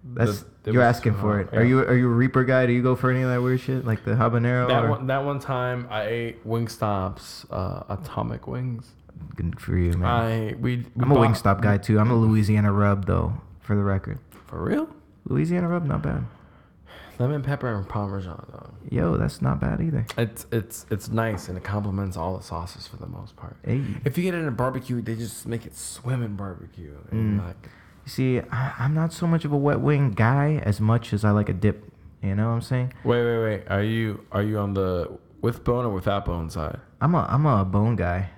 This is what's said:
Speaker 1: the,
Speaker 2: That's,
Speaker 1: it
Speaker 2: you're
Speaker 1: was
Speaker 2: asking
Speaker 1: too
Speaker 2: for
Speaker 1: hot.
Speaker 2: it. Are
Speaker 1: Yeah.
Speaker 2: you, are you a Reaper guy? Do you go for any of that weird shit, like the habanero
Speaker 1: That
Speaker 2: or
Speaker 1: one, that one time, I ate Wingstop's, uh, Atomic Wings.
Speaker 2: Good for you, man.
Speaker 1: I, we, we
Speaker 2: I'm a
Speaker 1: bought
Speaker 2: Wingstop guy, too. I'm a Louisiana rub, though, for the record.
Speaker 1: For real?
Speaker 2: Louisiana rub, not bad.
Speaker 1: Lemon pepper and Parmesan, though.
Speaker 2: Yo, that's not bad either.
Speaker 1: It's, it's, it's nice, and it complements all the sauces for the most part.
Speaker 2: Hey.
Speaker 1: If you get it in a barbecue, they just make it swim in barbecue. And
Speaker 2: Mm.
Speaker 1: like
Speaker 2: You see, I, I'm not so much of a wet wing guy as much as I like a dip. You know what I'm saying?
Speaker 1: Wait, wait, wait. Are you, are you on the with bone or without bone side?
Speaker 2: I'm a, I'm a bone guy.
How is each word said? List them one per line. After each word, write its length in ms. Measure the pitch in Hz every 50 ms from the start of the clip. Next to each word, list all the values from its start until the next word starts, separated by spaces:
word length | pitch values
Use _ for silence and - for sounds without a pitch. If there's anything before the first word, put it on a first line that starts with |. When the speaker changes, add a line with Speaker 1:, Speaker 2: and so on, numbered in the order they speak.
Speaker 1:
the, 220 | - 127 123 123 117
Speaker 2:
That's, 160 | 120 101 98 - - - _ _
Speaker 1:
it 80 | 107
Speaker 2:
you're 100 | 110 123 123
Speaker 1:
was 120 | 117 120
Speaker 2:
asking 160 | - - 117 104
Speaker 1:
too 40 | 98
Speaker 2:
for 240 | 104 104 104 101 95
Speaker 1:
hot. 80 | - -
Speaker 2:
it. 20 |
Are 60 | 110
Speaker 1:
Yeah. 60 | 117 123
Speaker 2:
you, 100 | 127 131
are 140 | 135 - 127
you 100 | 123 123 123
a 20 |
Reaper 320 | 117 117 127 131 - 131
guy? 240 | 127 123 131 127 127
Do 60 | 120
you 100 | 120 123
go 140 | 120 127 127
for 140 | 123 - 127
any 100 | 127 127
of 80 | 127 127
that 100 | 123 123
weird 200 | 123 127 127 127
shit, 240 | - - 131 127 -
like 180 | 117 110 - -
the 80 | 113
habanero 540 | 110 123 113 117 113 120 117 120 123 123 123 123
Speaker 1:
That 160 | 127 131 -
Speaker 2:
or 60 | 147
Speaker 1:
one, 160 | 147 - 131
that 180 | 131 131 139 139
one 140 | 143 143 135
time, 480 | 135 - 135 123 123 123 123 123 120 123
I 140 | 113 107 104 107
ate 380 | 117 117 117 117 113 - -
Wingstop's, 1000 | 110 113 117 117 117 - - - 107 101 98 92 98 101 - - - - - - -
uh, 340 | - - 95 95 90 90 - -
Atomic 600 | 101 95 - - - - 113 117 117 117 - -
Wings. 420 | 123 123 127 127 120 113 123 - - - - - - - 80 - -
Speaker 2:
Good 240 | - 85 85 85 -
for 180 | - - 90 90
you, 140 | 90 87
man. 120 | 85 90 90
Speaker 1:
I, 500 | 120 120 117 113 113 113 113 110 107 123
we, 240 | 120 120 127 123 123
we 80 | 113 - - 120
Speaker 2:
I'm 120 | 127 131
a 20 | 143
Speaker 1:
bought 140 | 131 117 110
Speaker 2:
Wingstop 300 | 110 - - 101 98 95
guy, 180 | 120 104 101 98
too. 220 | - - 110 107
I'm 100 | 107 117
a 60 | 123
Louisiana 560 | 113 113 110 110 110 104 98 107 107 104 104
rub, 340 | 98 101 101 101 101 98 95
though, 280 | 92 92 87 82 82 - - - - - -
for 160 | _ - 104
the 60 | 101 101
record. 340 | 101 98 98 - - - 143 - - - - -
Speaker 1:
For 140 | - - 85
real? 260 | 85 - 202 294 320 320 - - - - - - _
Speaker 2:
Louisiana 420 | - - 139 151 165 175 180 175 170
rub, 160 | 175 175 170
not 160 | 139 - -
bad. 220 | - - - - 117 113 - - - - - - _ _ _ _ - - - - - - - -
Speaker 1:
Lemon 240 | 123 127 151 147
pepper 300 | 131 135 143 139 - 123
and 140 | 113 101 95 92
Parmesan, 560 | - 107 104 101 98 98 92 90 80 - - -
though. 200 | - - - - - - - -
Speaker 2:
Yo, 260 | - - 170 170 -
that's 240 | - - - - -
not 180 | - - - -
bad 200 | - - - -
either. 240 | 165 165 151 131 113 113 - -
Speaker 1:
It's, 280 | 117 107 110 - - -
it's, 360 | - 117 98 - - - - -
it's 180 | 113 98 - -
nice, 380 | 113 113 113 113 104 98 - -
and 80 | 90 90
it 40 |
complements 540 | - - 101 104 101 101 95 98 98 95 90
all 200 | - 82 90 92
the 60 | 87
sauces 440 | 90 - 82 85 92 95 - - - -
for 80 | -
the 100 | - -
most 300 | 85 85 87 98 107 -
part. 180 | - - - - - -
Speaker 2:
Hey. 180 | - 110 135 139 - 98 - -
Speaker 1:
If 120 | - 123
you 80 | 175 175
get 100 | 185 170
it 40 | 170
in 100 | 160 147
a 20 |
barbecue, 500 | 120 104 123 131 131 135 127 - 127 120
they 120 | 107 104 113
just 320 | 110 117 107 - - -
make 180 | 117 117 113 113
it 100 | 123 -
swim 460 | - - - - - - 123 131 127
in 120 | 120 110 104
barbecue. 600 | 95 98 95 90 73 - - - - 85 73 71 73 - -
And 280 | - 110 110 107 104 101
Speaker 2:
Mm. 60 | 92
Speaker 1:
like 220 | 85 - - - - - - - - - - -
Speaker 2:
You 40 | -
see, 300 | - - 131 131 127 117 - -
I, 220 | - 117 131 135 - -
I'm 160 | 120 135 151
not 180 | 156 160 165
so 140 | 165 - 180 165
much 160 | 165 160 -
of 80 | 151
a 40 | 147
wet 240 | 143 139 143 143 -
wing 320 | 127 143 151 139 143 127
guy 480 | 101 92 110 113 131 143 143 147 156 143 -
as 160 | 104 98 -
much 320 | 110 110 113 117 - -
as 100 | - 101 107
I 60 | 107
like 180 | 104 104 104 101
a 20 |
dip. 320 | 92 90 104 104 95 - - - - - - - - _
You 120 | - 98 95
know 140 | 101 110 117
what 60 | 117
I'm 60 | 117
saying? 300 | 113 - 131 127 123 127 - - -
Speaker 1:
Wait, 200 | 110 120 120 120
wait, 180 | 120 117 113 113
wait. 200 | 110 107 95 - -
Are 140 | 98 98 104
you, 400 | 110 113 113 113 110 101 101 - -
are 100 | - 98
you 160 | 104 107 107 104
on 140 | 101 98 98
the 360 | 98 95 92 90 87 82 - - - _ - - -
with 200 | - 113 107 -
bone 220 | - - 120 123 123
or 60 | 117
without 340 | 101 92 92 - 101 101 85
bone 260 | - 87 85 82 80
side? 300 | - 85 78 78 - - - - _ _
Speaker 2:
I'm 140 | - 147 175
a, 120 | 156 92 -
I'm 160 | - 131 151
a 180 | 151 127 104 95
bone 300 | 95 92 101 107 117 120
guy. 360 | 95 87 87 87 92 98 90 -